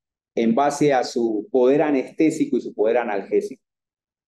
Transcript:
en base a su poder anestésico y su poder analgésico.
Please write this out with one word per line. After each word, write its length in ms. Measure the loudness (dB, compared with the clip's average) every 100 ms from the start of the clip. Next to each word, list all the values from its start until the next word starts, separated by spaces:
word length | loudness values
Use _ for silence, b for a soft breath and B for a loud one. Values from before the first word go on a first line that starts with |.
| _ _ _ -2
en 200 | 0 2
base 380 | 0 2 2
a 100 | 2
su 440 | 0 -2 -2 -2 -2
poder 300 | 2 4 4
anestésico 760 | 2 0 -2 -2 0 0 -2 -2
y 40 |
su 120 | -4
poder 240 | -2 0 0
analgésico. 640 | 0 -4 -2 -2 -2 -6 _ _ _ _ _ _